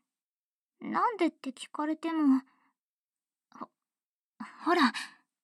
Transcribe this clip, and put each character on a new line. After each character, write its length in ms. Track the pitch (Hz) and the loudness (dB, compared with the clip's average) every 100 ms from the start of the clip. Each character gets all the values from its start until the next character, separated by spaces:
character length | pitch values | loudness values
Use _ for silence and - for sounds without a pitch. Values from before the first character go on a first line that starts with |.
| _ _ _ _ _ _ _ - | _ _ _ _ _ _ _ -16
な 280 | - - 440 | -6 0 0
ん 80 | 415 | 0
で 100 | 330 | -2
っ 40 | |
て 200 | - 269 | -2 -14
聞 200 | - - | -12 -14
か 160 | - 302 | -8 -6
れ 80 | |
て 160 | 311 330 | -4 -4
も。 320 | 320 285 262 - _ _ _ _ _ _ _ _ _ _ | 2 4 4 2 _ _ _ _ _ _ _ _ _ _
ほ-、 160 | - - _ _ _ _ _ _ - - - | -18 -18 _ _ _ _ _ _ -20 -20 -8
ほ 100 | 311 | 0
ら、 80 | 359 | 4
も 80 | 247 - - - _ _ | 4 2 -14 -18 _ _